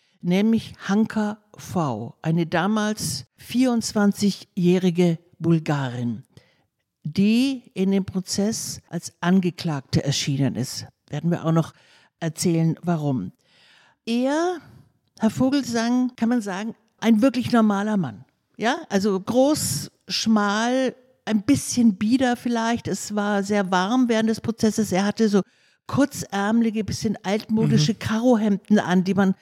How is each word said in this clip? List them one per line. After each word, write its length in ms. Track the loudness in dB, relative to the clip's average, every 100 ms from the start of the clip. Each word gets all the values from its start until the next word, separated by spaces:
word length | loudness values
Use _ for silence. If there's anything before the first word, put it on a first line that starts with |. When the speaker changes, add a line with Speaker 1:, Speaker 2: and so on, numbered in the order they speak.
| _ _
Speaker 1:
nämlich 540 | -2 0 2 0 -4 -10 -2
Hanka 520 | 0 0 -2 -4 -6 _ -20
V, 580 | -10 -4 -4 -6 -10 -8
eine 260 | -2 -2 0
damals 800 | -2 0 0 -2 -4 -6 -8 -12 _
vierundzwanzigjährige 1800 | -6 0 2 0 -2 2 2 2 0 -2 -8 -2 2 4 2 2 2 0 _ -4
Bulgarin, 840 | 0 0 0 -4 -4 -4 -4 -6 -10 _ _ _ _ _ _ _
die 680 | -6 0 2 2 0 -2 -8
in 180 | -4 0
dem 140 | 0
Prozess 800 | -2 -6 -6 -2 -2 -4 -8 -12 -12
als 260 | -12 -12 -4
Angeklagte 840 | 2 2 2 -4 -6 -6 -4 -2
erschienen 500 | -2 -2 -2 -2 -2
ist. 320 | -2 -6 -10 -16 _ _
Werden 220 | -6 -2
wir 160 | -2 0
auch 60 |
noch 200 | 0 0 -6 _ _ _ _
erzählen, 580 | -8 -4 0 2 0 -2
warum. 500 | -2 -2 -2 -2 -4 -10 _ _ _ _ _ _
Er, 540 | -6 -2 0 0 -2 -4 -10 -20 _ _ _ -4
Herr 120 | -2
Vogelsang, 840 | 0 0 0 -2 -2 0 0 0 -2
kann 120 | 0
man 140 | 0
sagen, 320 | -2 -6 -8 -12 _ _
ein 220 | 2 4
wirklich 300 | 4 2 0
normaler 440 | 2 4 2 0 -2
Mann. 300 | -2 -6 -16 _ _ -6
Ja, 180 | -2 -2 -2
also 300 | 0 0 0
groß, 720 | 0 4 4 4 0 -4 -8 -14 -10
schmal, 840 | -4 2 2 2 0 0 0 -2 -4 _ _ -4
ein 160 | -2
bisschen 540 | 2 0 0 2 2 2
bieder 400 | 2 2 2 0
vielleicht. 520 | -2 -2 -2 -2 -4
Es 260 | -8 -6
war 280 | -4 -2 -2
sehr 280 | 0 -2 0
warm 380 | 0 2 2 2
während 220 | 2 0
des 100 | -2
Prozesses. 520 | -4 0 0 0 0
Er 120 | 0
hatte 240 | 0 0 2
so 140 | 2 0 _ _ _ -6
kurzärmelige, 1000 | 0 0 -2 -8 -4 0 2 2 -2
bisschen 340 | -4 -4 -4 -4
altmodische 680 | -4 -4 -2 0 2 4 2
Speaker 2:
Mhm. 60 | 0
Speaker 1:
Karohemden 800 | -4 0 4 4 4 0 2 2
an, 260 | 4 2
die 100 | 2
man 200 | 2 2 0